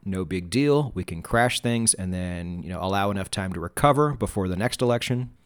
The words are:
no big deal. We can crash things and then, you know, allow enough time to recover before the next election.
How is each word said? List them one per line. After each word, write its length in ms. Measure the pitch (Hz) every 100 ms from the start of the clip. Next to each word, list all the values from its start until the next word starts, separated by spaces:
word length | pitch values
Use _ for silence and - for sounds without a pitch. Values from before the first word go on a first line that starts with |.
| 101
no 180 | 92
big 280 | 87 92 87
deal. 400 | 127 143 143 139
We 100 | 95
can 200 | 90 85
crash 380 | - 117 123 -
things 340 | 120 117 113 -
and 180 | 92
then, 480 | 90 90 87 87 87
you 80 | 82
know, 100 | 90
allow 300 | 92 98 101
enough 220 | 98 92
time 200 | - 95
to 60 | 87
recover 540 | 85 - 143 143 147
before 340 | 131 101 - 95
the 80 | 90
next 280 | 117 -
election. 480 | 123 120 - 123 123 -